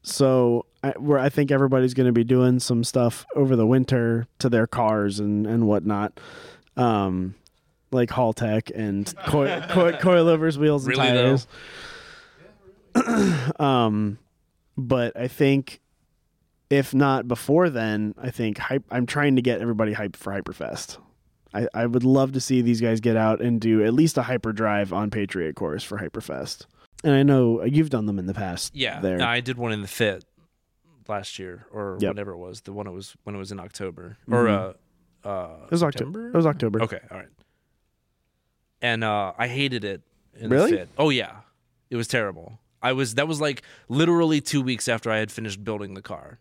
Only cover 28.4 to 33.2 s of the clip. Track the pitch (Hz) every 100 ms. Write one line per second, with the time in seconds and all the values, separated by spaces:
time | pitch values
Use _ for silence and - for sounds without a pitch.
28.4 | 95 87 - 143 120 - 95 90 120 120
29.4 | 123 120 120 107 98 - 110 92 _ _
30.4 | _ _ _ _ 165 143 107 104 95 -
31.4 | 92 87 - 107 101 92 101 101 98 87
32.4 | 90 98 - 101 101 90 98 -